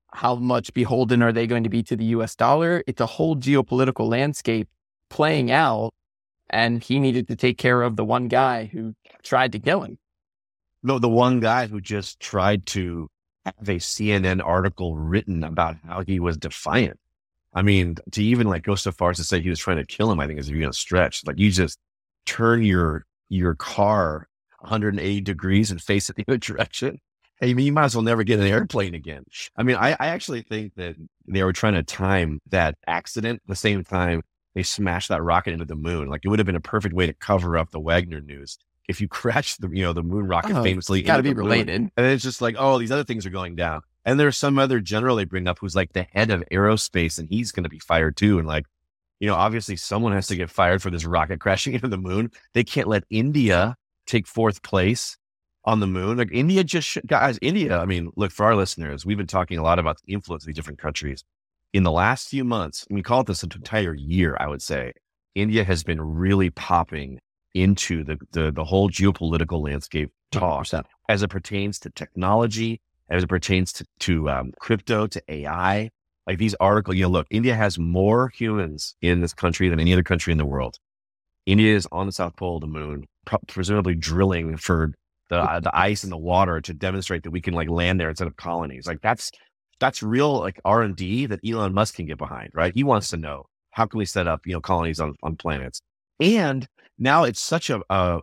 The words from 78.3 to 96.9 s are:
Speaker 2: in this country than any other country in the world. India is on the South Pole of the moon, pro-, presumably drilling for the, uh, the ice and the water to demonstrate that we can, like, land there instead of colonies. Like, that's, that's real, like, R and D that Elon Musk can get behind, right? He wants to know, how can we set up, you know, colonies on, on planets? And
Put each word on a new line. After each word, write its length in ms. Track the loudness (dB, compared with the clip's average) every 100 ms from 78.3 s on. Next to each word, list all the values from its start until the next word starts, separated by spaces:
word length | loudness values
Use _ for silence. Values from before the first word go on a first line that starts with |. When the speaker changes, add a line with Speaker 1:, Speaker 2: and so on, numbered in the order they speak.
| -2 -2 -2 -4 -6 -12 -2
Speaker 2:
in 200 | 2 2
this 120 | 0
country 360 | 0 -2 2 2
than 100 | 4
any 140 | 4
other 80 | 4
country 300 | 4 0 2
in 60 | 0
the 80 | 0
world. 320 | -2 -6 -10 _ _ _ _ _ _ 2
India 300 | 6 6 4
is 120 | 0
on 160 | -6 -6
the 40 |
South 240 | -4 -6 -4
Pole 220 | -6 -4
of 40 |
the 60 | -6
moon, 380 | -8 -8 -10 -12 _ -4
pro-, 140 | -4 -4
presumably 480 | -4 0 2 2 0
drilling 600 | 0 2 2 2 -2 -4
for 360 | 0 2 2 -4 _ _ -4
the, 100 | 0
uh, 200 | 0 0
the 160 | 0 2
ice 280 | 2 0
and 80 | -6
the 60 | -6
water 440 | 0 2 2 0
to 120 | -6
demonstrate 500 | -6 -4 -4 -4 -6
that 80 | -6
we 100 | -6
can, 120 | -4
like, 160 | -2 0
land 300 | 0 2 2
there 100 | 0
instead 180 | -2 -6
of 100 | -6
colonies. 480 | -6 -6 -6 -10 -10
Like, 140 | -4
that's, 300 | -2 -2 -4 -14 _ _ _ -2
that's 240 | -2 -2
real, 360 | -2 2 2 2
like, 220 | -2 -4
R 200 | 2 2
and 120 | 2 -2
D 300 | -4 -2 -4
that 140 | -4 -4
Elon 280 | -2 0
Musk 220 | 0 0 -2
can 100 | -10
get 120 | -8
behind, 340 | -10 -10 -8
right? 200 | 0 0
He 100 | 2
wants 260 | 2 2 0
to 80 | -6
know, 280 | -8 -10 -14 _ _
how 160 | -2 -2
can 100 | -2
we 80 | -2
set 220 | -2 0
up, 180 | -2 -4
you 80 |
know, 80 | -6
colonies 380 | -2 0 0 -2
on, 160 | -4 -6
on 120 | -8 -6
planets? 460 | -4 -6 -6 -14 _ _ _ 0
And 480 | 2 2 2 -2 -8 _ _